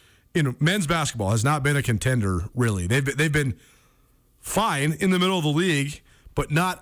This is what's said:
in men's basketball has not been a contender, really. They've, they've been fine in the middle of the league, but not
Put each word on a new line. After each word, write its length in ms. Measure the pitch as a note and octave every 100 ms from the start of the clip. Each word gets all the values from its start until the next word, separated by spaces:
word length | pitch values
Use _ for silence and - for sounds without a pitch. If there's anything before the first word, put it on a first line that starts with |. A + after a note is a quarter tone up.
| _ _ _
in 220 | F3 C#3+ B2
men's 260 | D3+ G#3 D3+
basketball 440 | E3+ D#3 A#2+ G2
has 120 | A2+
not 220 | B2 D3+
been 120 | C#3 C#3+
a 60 |
contender, 640 | C3 A2 B2+ B2+ G2 F2+ F#2
really. 320 | B2+ A#2 G2 F2
They've, 300 | B2+ C#3 C3+
they've 160 | D#3
been 240 | D3 C3+ - - _ _ _ _ _ _ _
fine 540 | - - A3 D3 D3 D#3
in 100 | G3
the 80 | F#3
middle 200 | F3+ F#3+
of 40 |
the 80 | D3+
league, 520 | D3 F#3 D3 C#3 - - _ - -
but 160 | C#3
not 280 | D3 F3+ F3+